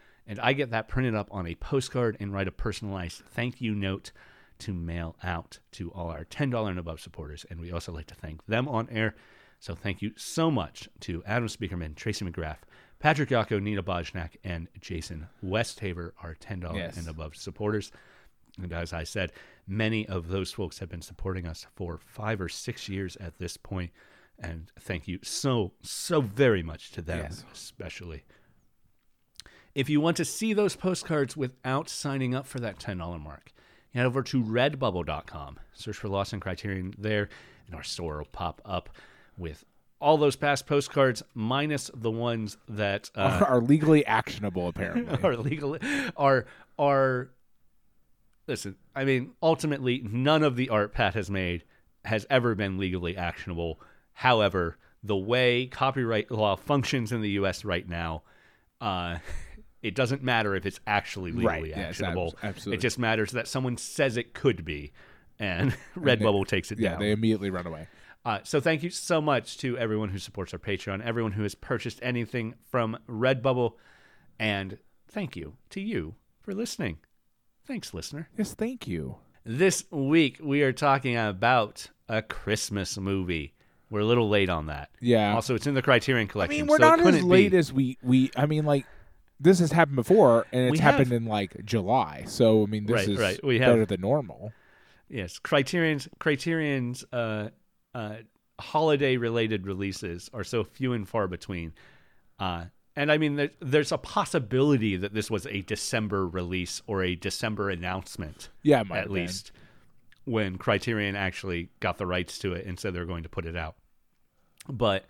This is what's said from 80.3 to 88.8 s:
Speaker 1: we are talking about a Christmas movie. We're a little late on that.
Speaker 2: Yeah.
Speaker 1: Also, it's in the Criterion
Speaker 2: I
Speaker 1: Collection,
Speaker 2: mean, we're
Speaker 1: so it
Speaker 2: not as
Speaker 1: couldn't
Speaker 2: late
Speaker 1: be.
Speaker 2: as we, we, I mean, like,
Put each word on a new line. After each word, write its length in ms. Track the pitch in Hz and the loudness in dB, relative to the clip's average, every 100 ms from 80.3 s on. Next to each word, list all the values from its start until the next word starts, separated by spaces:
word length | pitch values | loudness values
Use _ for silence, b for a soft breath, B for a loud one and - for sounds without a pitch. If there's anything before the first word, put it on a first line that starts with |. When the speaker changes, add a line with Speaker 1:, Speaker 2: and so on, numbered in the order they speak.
| - | 2
Speaker 1:
we 200 | 156 139 | -2 2
are 100 | 139 | 2
talking 440 | 127 147 139 131 120 | 4 2 2 2 0
about 720 | 110 95 117 127 107 - - _ - | 0 2 4 4 2 -4 -18 _ -4
a 140 | 113 | -4
Christmas 720 | 110 - - 110 - 101 92 - | -4 -6 -2 -2 0 -4 -4 -4
movie. 580 | 98 98 90 85 69 _ _ _ - | -2 0 0 -2 -4 _ _ _ -8
We're 100 | 104 | -2
a 40 | |
little 240 | 107 120 110 | 4 4 6
late 200 | 104 95 | 4 4
on 180 | 85 76 | 2 -2
that. 240 | 71 71 - | -8 -12 -4
Speaker 2:
Yeah. 340 | 120 117 104 | 4 6 6
Speaker 1:
Also, 200 | 110 113 120 | 2 2 0
it's 100 | 143 | 0
in 80 | |
the 80 | 135 | 0
Criterion 460 | 127 123 - 127 104 | 6 4 6 2 2
Speaker 2:
I 20 | |
Speaker 1:
Collection, 260 | 104 90 294 | 0 0 0
Speaker 2:
mean, 60 | 294 | 4
we're 100 | 302 | 8
Speaker 1:
so 60 | |
it 60 | 311 | 8
Speaker 2:
not 100 | 330 | 8
as 40 | 339 | 8
Speaker 1:
couldn't 220 | - 175 | 6 8
Speaker 2:
late 220 | 185 202 | 8 8
Speaker 1:
be. 60 | 185 | 6
Speaker 2:
as 140 | 151 | 4
we, 260 | 131 131 127 | 2 0 0
we, 280 | 127 131 131 - | 4 6 6 2
I 100 | 147 | 0
mean, 180 | 151 | 2
like, 220 | 151 143 | 4 2